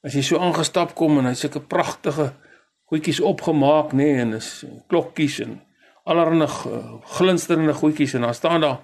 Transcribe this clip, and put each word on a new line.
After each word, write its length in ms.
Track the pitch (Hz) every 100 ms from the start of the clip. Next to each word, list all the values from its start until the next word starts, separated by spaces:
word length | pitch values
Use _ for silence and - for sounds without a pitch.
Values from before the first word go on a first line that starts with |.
as 120 | 143
jy 80 | 139
so 160 | 135 165
aangestap 560 | 180 160 156 - 170
kom 240 | - 165 147
en 60 |
hy 60 | 127
het 80 | 123
sulke 220 | 143 147
pragtige 760 | - 170 - - - 147 139 - _ _ _ _
goedjies 360 | _ 160 156 151
opgemaak, 680 | 151 190 - 156 139 156 151 131
nê, 140 | 147 135
en 160 | 117 110
is 260 | - - - 113 _
klokkies 500 | 170 165 - 147 -
en 140 | 117 - _ _ _ _
allerhande 440 | - 170 165 165 151
g-, 220 | - 127 113 117 113 - -
glinsterende 580 | 185 175 - 165 156
goedjies, 400 | 143 151 151 139
en 120 | 127 120
dan 80 |
staan 260 | 120 165 170
daar 200 | 151 127